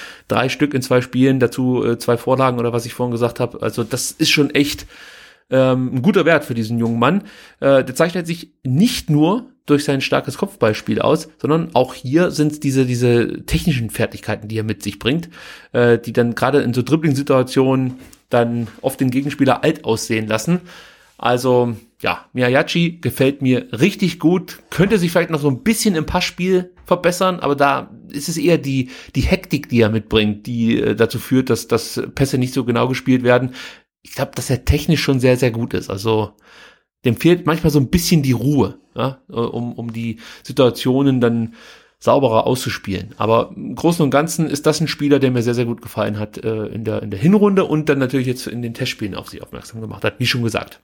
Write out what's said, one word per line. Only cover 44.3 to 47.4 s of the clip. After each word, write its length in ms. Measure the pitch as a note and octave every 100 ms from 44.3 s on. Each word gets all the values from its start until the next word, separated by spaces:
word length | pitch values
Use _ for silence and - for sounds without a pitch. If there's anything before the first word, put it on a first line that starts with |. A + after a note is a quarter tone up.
| - D#3
ist 180 | C#3+ D#3
das 140 | D3+
ein 80 | D#3
Spieler, 320 | - D3 C#3
der 120 | C3
mir 100 | B2
sehr, 140 | A2+ A#2+
sehr 100 | A#2
gut 160 | A#2
gefallen 380 | - - G#2+ G#2+
hat, 180 | G#2+ -
äh, 300 | A2 A2 G#2
in 160 | G#2+
der, 180 | A2+ G#2
in 80 | G#2
der 100 | G2
Hinrunde 460 | D3 G#3